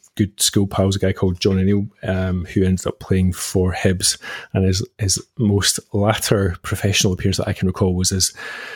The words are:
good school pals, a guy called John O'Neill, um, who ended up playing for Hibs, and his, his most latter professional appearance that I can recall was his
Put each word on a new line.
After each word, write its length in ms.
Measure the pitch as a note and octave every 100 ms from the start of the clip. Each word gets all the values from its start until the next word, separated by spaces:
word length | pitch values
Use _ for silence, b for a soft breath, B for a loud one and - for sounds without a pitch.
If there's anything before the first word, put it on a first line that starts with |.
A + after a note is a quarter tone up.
| _ -
good 240 | G2+ -
school 260 | - G#2+ G2+
pals, 300 | - F#2+ F#2+
a 20 |
guy 140 | F#2+
called 280 | - F#2+ F2+
John 180 | G2+ F#2+
O'Neill, 280 | F#2+ G2+ G#2 -
um, 440 | - F#2+ F#2 F2+ F2
who 180 | G2+
ended 220 | F#2 F#2 -
up 140 | -
playing 340 | - F#2+ F#2
for 400 | F2+ - F#2+ F#2
Hibs, 420 | F2+ F#2+ F#2 - - B B B
and 100 | A2
his, 200 | F#2 F#2 - -
his 260 | G2 - - -
most 400 | G#2+ G2+ - - -
latter 640 | G2+ G2 - - G#2+ G2 F2
professional 500 | - G2 G2+ F#2+ G2+
appearance 240 | F#2 G2 -
that 120 | -
I 40 |
can 160 | - F#2+
recall 260 | - F#2+
was 140 | F2+ F#2
his 240 | F#2+ - B B B B